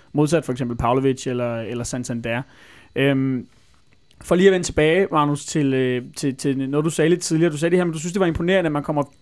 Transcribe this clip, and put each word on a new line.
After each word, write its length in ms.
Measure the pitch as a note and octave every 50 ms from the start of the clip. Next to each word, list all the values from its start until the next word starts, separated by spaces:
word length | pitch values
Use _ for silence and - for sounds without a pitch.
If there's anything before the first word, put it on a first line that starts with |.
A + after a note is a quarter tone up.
| _ _ -
modsat 320 | C#3 D3+ C#3+ E3+ D#3+ -
for 80 | - B2+
eksempel 240 | B2 C3+ A#2+ A#2+
Pavlovic 500 | A#2+ - A#2 B2+ C3+ C3 C3+ B2+ - -
eller, 300 | C3 B2 B2 A#2+ A#2+ A#2+ A2+
eller 240 | A2+ G2+ B2 A#2+ A#2+
Santander. 580 | - - B2+ B2 - B2 A#2 A#2 A#2 A#2 A#2+ C3 - - - - - - - - - -
Øhm, 500 | - C3+ C#3 C#3 C3+ C3+ C3+ C3 B2 - - _ _ _ _ _ _ _ _ _ _ _ _ _ -
for 140 | - - E3+
lige 120 | F3+ F#3+
at 60 | G3 F#3+
vende 140 | F3+ F3
tilbage, 400 | - - D#3 D3+ D#3 E3 F#3+ G3 - E3+
Magnus, 320 | D3+ D3 D3 D3 D3 -
til, 300 | - - D#3+ C#3+ C3+ C3+
øh, 280 | C3 C3 B2+ B2+ B2 B2 C3 -
til, 180 | - - C#3 B2+
til 320 | - - C#3+ C3+ C3+ C3+ C3
noget, 160 | C#3 D3 D3+
du 60 | E3+
sagde 180 | D3+ - D3+ E3
lidt 120 | E3+ E3
tidligere. 320 | - - E3 D#3+ E3+ F3 D3+
Du 40 | C#3
sagde 120 | D#3+ E3+
det 80 | F3 F3+
her, 60 | F3+
men 80 | E3+ D#3+
du 60 | D#3+
synes, 140 | D3+ F3+ F3
det 80 | G#3
var 60 | F#3+
imponerende, 420 | E3+ D#3 - E3+ F3 F#3+ F#3+ E3+ D#3+
at 40 | D3
man 100 | D3 C#3+
kommer 200 | - D3+ D3 C#3 - - -